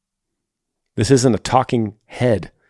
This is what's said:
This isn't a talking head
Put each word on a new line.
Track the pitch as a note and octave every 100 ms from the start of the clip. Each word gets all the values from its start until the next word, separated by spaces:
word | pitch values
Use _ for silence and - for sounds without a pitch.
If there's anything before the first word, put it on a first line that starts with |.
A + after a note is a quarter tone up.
| _ _ _ _ _ _ _ _ _ -
This | A2
isn't | C3+ B2+ G#2
a |
talking | - B2+ B2+ B2+ G#2+ - _
head | - B2 G2+ E2+ _ _